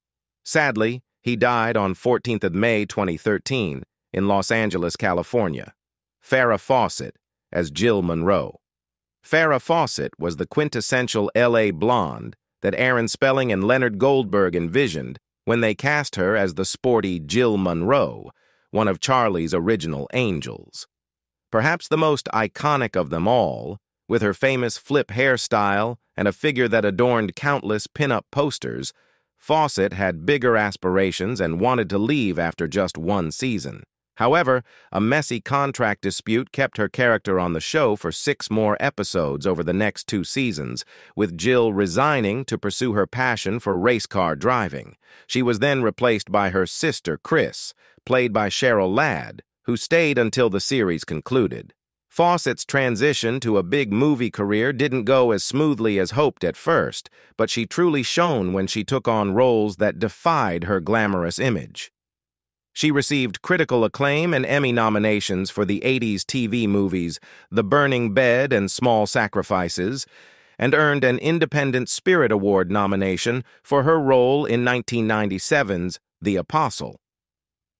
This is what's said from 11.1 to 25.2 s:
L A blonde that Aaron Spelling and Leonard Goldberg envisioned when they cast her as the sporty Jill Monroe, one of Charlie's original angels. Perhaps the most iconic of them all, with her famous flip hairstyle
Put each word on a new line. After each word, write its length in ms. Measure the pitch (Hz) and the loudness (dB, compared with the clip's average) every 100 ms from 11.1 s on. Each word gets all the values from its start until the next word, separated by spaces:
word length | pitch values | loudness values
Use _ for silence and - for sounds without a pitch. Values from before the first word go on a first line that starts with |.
| 113 101 110 | -2 0 2
L 220 | 120 117 | 4 4
A 140 | 107 | 2
blonde 640 | 80 107 120 82 57 57 - _ _ | 2 2 2 0 -6 -14 -18 _ _
that 140 | 98 - | -4 0
Aaron 320 | 127 123 113 | 0 0 0
Spelling 420 | - 135 135 127 | 0 2 2 2
and 120 | 95 | 2
Leonard 340 | 101 131 123 101 | 2 2 2 2
Goldberg 580 | 135 135 107 101 92 85 | 2 2 2 2 2 0
envisioned 640 | 85 110 131 78 62 65 _ _ | 0 0 0 -2 -8 -12 _ _
when 160 | - 117 | -2 0
they 160 | 110 101 | 0 0
cast 400 | 139 147 139 - | -2 -2 -2 -2
her 220 | 92 107 | 0 0
as 180 | 95 80 | 0 -2
the 100 | 95 | -6
sporty 540 | - 127 117 98 90 | -2 2 2 0 -4
Jill 380 | 73 104 123 104 | -2 0 2 2
Monroe, 720 | 90 82 92 139 82 53 - - _ _ _ | 0 0 0 0 0 -6 -18 -20 _ _ _
one 160 | 104 107 | -2 0
of 140 | 90 | 0
Charlie's 520 | - 131 113 90 82 | 0 2 2 0 -2
original 560 | 87 90 110 80 71 71 | 0 0 0 -2 -6 -4
angels. 720 | 127 117 80 62 50 50 - - _ _ _ _ _ _ | -2 -2 -2 -6 -12 -16 -18 -18 _ _ _ _ _ _
Perhaps 380 | 110 143 170 - | 0 0 -2 -2
the 80 | 156 | 0
most 300 | 156 143 - | 2 0 -2
iconic 640 | 110 107 - 147 143 113 92 | -2 -2 -2 0 0 0 -2
of 120 | 73 | -2
them 180 | 82 95 | -2 2
all, 500 | 123 87 58 65 101 _ _ - | 2 2 -2 -10 -12 _ _ -2
with 140 | 113 | 0
her 120 | 104 | 0
famous 440 | 95 135 131 120 - | 0 0 0 -4 -6
flip 300 | - 143 - | -2 -2 0
hairstyle 880 | 107 | 0